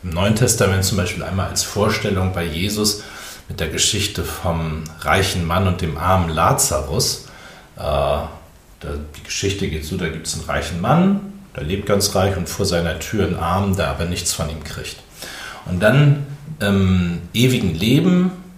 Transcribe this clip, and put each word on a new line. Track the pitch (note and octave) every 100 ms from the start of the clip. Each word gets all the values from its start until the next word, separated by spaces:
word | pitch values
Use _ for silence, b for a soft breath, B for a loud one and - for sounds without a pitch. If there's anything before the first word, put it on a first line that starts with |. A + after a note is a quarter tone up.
im | F2+
Neuen | E2 G2+ A2
Testament | B2 - G2 F#2+
zum | F#2 G2
Beispiel | F2+ F2
einmal | - F#2 F#2
als | F#2
Vorstellung | - G#2 G#2+ G#2+ A2 F#2 F#2
bei | F2+
Jesus | E2+ D#2+ G2 G#2 G#2+ - B B B B -
mit | -
der | D#2
Geschichte | F2 - G#2 F#2 -
vom | F#2 - F2 E2 D#2+ D#2 D#2+ -
reichen | D#2+ F2 F#2 F#2 E2
Mann | F2+ F#2+
und | F2
dem | E2 D#2
armen | F2 F#2 E2+
Lazarus. | D#2 F2 C#3 - D2+ C#2+ F#2+ - - B B B B B -
Äh, |
da, | D2 C#2+ C#2+ C#2+ D2+ - - - - - C#2+ D2 D2 -
die |
Geschichte | - - - - F2
geht | D#2 -
so, | F2+
da | E2+
gibt's | D#2+ -
einen | -
reichen | - D2 - F2
Mann, | G#2+ D#3 F#3+ G3+ - - - -
der |
lebt | D2 G2+ -
ganz | G2+ -
reich | F#2+ F#2+ F2+
und | E2+
vor | - G2
seiner | F2 E2+ E2
Tür | - G#2+ F2
einen | F2+
Armen, | E2+ F#2 G2+
der | F2+ D#2
aber | C#2
nichts | F2 F2 -
von | - D2+
ihm | D#2+
kriegt. | - - - - - B B B B B
Und | - F2+
dann | G#2 C#3 D3 C#3+ - - - -
im | G2+ G2 F#2+ F#2 F2 E2+ F2
ewigen | G#2 B2+ A#2+ F#2+
Leben | D#2 G#2+ C#3 F3+ F3+ F3+ - -